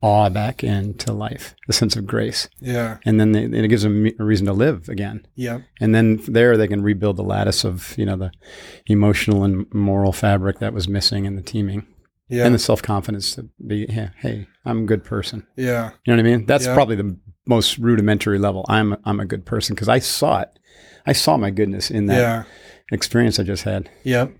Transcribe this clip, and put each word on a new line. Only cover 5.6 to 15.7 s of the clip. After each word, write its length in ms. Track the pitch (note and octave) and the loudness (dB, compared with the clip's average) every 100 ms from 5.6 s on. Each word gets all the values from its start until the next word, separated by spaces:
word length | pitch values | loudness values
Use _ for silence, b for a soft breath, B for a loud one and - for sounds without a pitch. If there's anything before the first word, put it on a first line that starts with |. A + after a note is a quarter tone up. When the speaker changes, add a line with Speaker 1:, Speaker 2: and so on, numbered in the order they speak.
| - _ | -12 _
Speaker 1:
And 160 | A2 A2+ | 2 4
then 260 | A2+ A2 - | 4 2 0
there 300 | A2 A#2+ A#2 | 4 4 4
they 100 | G#2+ | 2
can 160 | G2+ | 0
rebuild 320 | G2+ G#2 G#2 F#2+ | 0 0 0 -2
the 80 | |
lattice 400 | G2 G2 G2+ F#2+ | -2 -2 0 0
of, 320 | G#2 F2+ - - | -2 -4 -10 -6
you 80 | G#2 | -4
know, 120 | F#2+ | -2
the 140 | F#2 - B B B B - | -6 -10 B B B B 0
emotional 580 | G#2 G#2 G2+ - G2+ G2 | 4 4 2 2 2 2
and 200 | F#2+ G#2 | 0 -2
moral 380 | G#2+ G2+ G2 G2 | -2 0 2 0
fabric 480 | F#2 G#2+ G2+ F#2+ F#2+ | 2 2 2 0 -4
that 140 | A2 | -4
was 160 | A2+ F2+ | -4 -4
missing 340 | G2 - G2+ G2 | -2 -2 -2 -4
in 100 | G2 | -6
the 40 | |
teaming. 460 | F#2 A2+ G2+ G2+ - _ _ _ _ | -6 -4 -4 -4 -10 _ _ _ _
Speaker 2:
Yeah. 160 | A#2+ A#2+ | 0 4
Speaker 1:
And 80 | |
the 60 | A#2+ | 4
self-confidence 760 | - A2+ - G#2 F#2+ G#2 G2 - | 2 0 0 -4 -4 -6 -6 -8
to 140 | A2+ _ - | -14 _ -6
be, 200 | G#2 A2 | -6 -4
"Yeah, 200 | A2 G#2 - | -6 -8 -8
hey, 300 | C3 A2 G2 _ - | -8 -8 -10 _ -6
I'm 180 | A#2 | -4
a 20 | A2 | 0
good 180 | G#2+ - | -2 -2
person." 400 | A2 F#2+ A2 - - | -8 -6 -10 -16 -8
Speaker 2:
Yeah. 360 | B2+ | -4